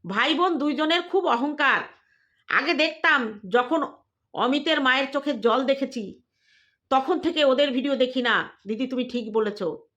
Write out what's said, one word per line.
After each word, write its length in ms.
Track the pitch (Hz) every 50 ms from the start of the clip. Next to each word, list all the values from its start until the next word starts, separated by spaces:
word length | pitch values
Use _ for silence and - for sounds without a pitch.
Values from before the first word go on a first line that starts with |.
| -
"ভাই 280 | 175 196 214 247 294 320
বোন 240 | 277 359 381 339 269
দুইজনের 440 | 285 294 285 247 311 311 330 349
খুব 240 | 339 349 - 392 349
অহংকার। 560 | 320 240 233 262 294 294 294 294 269 226 175 - - - _ _ _ _ _ _ _ _ _ _ -
আগে 260 | - 202 269 311 339
দেখতাম, 680 | 262 311 320 311 - - 330 302 277 240 214 214 202 - 185
যখন 340 | 190 240 247 247 311 330 285 - - _ _ _ _ _ _ _
অমিতের 480 | - - 208 247 269 294 294 339 311 302
মায়ের 260 | 269 254 254 269 277 262
চোখে 200 | 277 285 277 302
জল 320 | 277 220 196 233 220 254 269
দেখেছি, 580 | 247 277 269 269 262 - 240 208 185 - - _ _ _ _ _ _ _ _ _ _ _ _ _ _
তখন 300 | 262 269 262 - 359 302
থেকে 240 | - 320 339 311 294
ওদের 260 | 269 262 247 285 277
ভিডিও 260 | 240 262 254 285 277
দেখি 260 | 233 254 254 254 262
না।" 260 | 247 240 214 180 156 - - _ _
দিদি, 200 | 190 220 214 262
তুমি 180 | 262 277 247 247
ঠিক 280 | 254 - 240 220 226
বলেছ। 300 | 208 220 220 208 - - 196 160 143 - - _ _